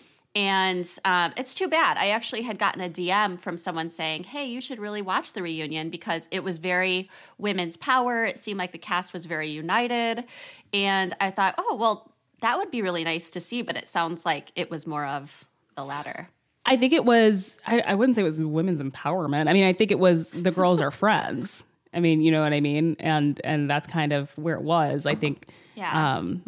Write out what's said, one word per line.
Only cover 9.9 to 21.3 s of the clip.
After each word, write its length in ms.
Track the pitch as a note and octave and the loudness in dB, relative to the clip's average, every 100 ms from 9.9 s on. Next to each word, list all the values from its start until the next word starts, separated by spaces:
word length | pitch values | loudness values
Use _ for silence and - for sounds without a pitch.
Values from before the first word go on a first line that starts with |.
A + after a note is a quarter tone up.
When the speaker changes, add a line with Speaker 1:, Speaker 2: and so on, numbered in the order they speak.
| A#3+ A#3 A3+ B3 - - - _ | -2 -2 -4 -8 -16 -20 -20 _
Speaker 1:
And 400 | G3+ G3 G3 F#3 - | -2 2 2 0 -2
I 120 | G3 | -2
thought, 240 | G3 G3 - | 0 0 0
"Oh, 180 | G4+ A3+ | -4 0
well, 380 | A3+ G#3 - _ _ _ | 0 0 -6 _ _ _
that 160 | A#3 C#4+ | -2 -2
would 140 | F#4+ | -2
be 100 | B3 | -4
really 220 | F#3 F3 | -2 -2
nice 260 | E3 D#3+ E3+ | -2 -4 -6
to 100 | F3+ | -10
see," 200 | - A#3+ | -8 -6
but 140 | F3+ - | -6 -6
it 140 | - | -4
sounds 360 | F3 E3 E3+ F3 | -2 -2 -2 -2
like 280 | D3 - - | -4 -6 -8
it 160 | F3 | -8
was 160 | D#3+ D#3+ | -8 -6
more 180 | D3 C#3+ | -6 -4
of 380 | C#3+ C#3+ - _ _ _ - | -6 -10 -20 _ _ _ -14
the 80 | |
latter. 460 | C#3 C#3+ D3+ - F3 _ _ _ - | -10 -8 -10 -12 -14 _ _ _ 2
Speaker 2:
I 120 | B3+ | 4
think 160 | B3+ | 4
it 100 | D#4 A#3+ | 4 6
was, 520 | A#3 A3 G3+ - - - | 6 6 4 0 -6 0
I, 120 | A#3 | 0
I 140 | - G3 | 2 4
wouldn't 200 | C4 A3+ | 4 4
say 60 | |
it 40 | F3+ | 2
was 140 | D#3 | 2
women's 420 | D#3 D#3 F#3+ D#3+ | 0 0 0 0
empowerment. 680 | C3+ - D3 F#3 D3+ C#3+ D3+ | -4 -4 -2 0 0 2 4
I 40 | |
mean, 100 | F#3+ F#3+ | 6 6
I 80 | |
think 160 | F#3 G#3+ | 4 2
it 80 | E3+ | 6
was 300 | F#3 E3 D#3+ | 6 6 2
the 220 | E3+ F3+ | -2 0
girls 280 | E3+ F3+ F3 | 2 4 4
are 120 | D3 | 2
<laughs> 120 | - | 2
friends. 600 | G#3 G3 - | 2 2 0